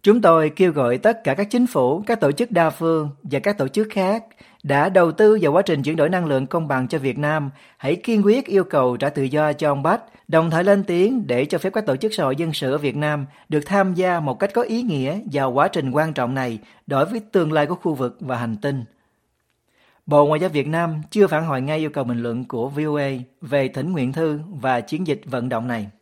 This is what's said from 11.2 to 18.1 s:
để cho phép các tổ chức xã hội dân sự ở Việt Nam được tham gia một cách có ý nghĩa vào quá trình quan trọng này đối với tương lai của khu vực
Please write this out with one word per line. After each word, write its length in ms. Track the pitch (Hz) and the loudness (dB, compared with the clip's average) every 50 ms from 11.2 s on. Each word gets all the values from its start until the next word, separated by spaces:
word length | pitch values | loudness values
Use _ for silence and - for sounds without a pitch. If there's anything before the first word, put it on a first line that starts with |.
| 196 | -2
để 180 | 135 120 123 139 | 0 0 0 0
cho 140 | 147 - 165 | 0 -2 -2
phép 120 | - 190 | -2 -2
các 140 | 196 233 208 | -4 -2 -2
tổ 100 | 147 131 | -2 -2
chức 180 | 131 - 214 214 | -2 -2 -4 -2
xã 100 | - 165 | 0 -2
hội 120 | 135 135 | -2 0
dân 160 | 147 170 160 | -2 -2 -4
sự 200 | 151 - 147 131 | -4 -4 -2 -2
ở 60 | 135 151 | -2 0
Việt 180 | 147 143 113 | -2 -2 -2
Nam 300 | 147 151 151 151 147 139 139 _ - _ _ | -2 -2 -2 -2 -4 -6 -10 _ -20 _ _
được 120 | 160 151 147 | -4 -4 -2
tham 280 | - 196 202 190 190 180 | 0 0 2 2 2 0
gia 260 | 170 185 180 175 170 | 0 0 0 0 -2
một 180 | 156 143 127 - | -2 -4 -4 -2
cách 120 | - 202 - | -4 -2 0
có 80 | 240 | -2
ý 200 | 247 - 220 233 | -2 0 -2 -4
nghĩa 360 | 247 233 165 139 131 135 160 202 247 226 | -2 -2 -2 -2 -2 -4 -4 -6 -8 -6
vào 200 | 139 143 135 131 | -4 -2 -2 0
quá 160 | 120 135 151 185 | 2 2 0 2
trình 220 | - 175 139 131 | 0 -2 -4 -2
quan 220 | 123 151 156 160 | 0 0 -2 -2
trọng 220 | 147 143 127 120 135 | -2 -4 -4 -4 -4
này 240 | 135 131 123 113 110 - - - _ _ | -4 -4 -6 -8 -10 -14 -18 -20 _ _
đối 180 | - 139 135 147 | -4 0 0 0
với 160 | 170 233 226 214 - | 0 -2 -8 -10 -2
tương 200 | - 196 165 156 | 0 0 0 2
lai 140 | 156 156 147 | 0 0 0
của 80 | 147 180 | 0 -2
khu 200 | - - 180 156 | -4 -2 -4 -2
vực 220 | 127 131 123 | -2 -4 -6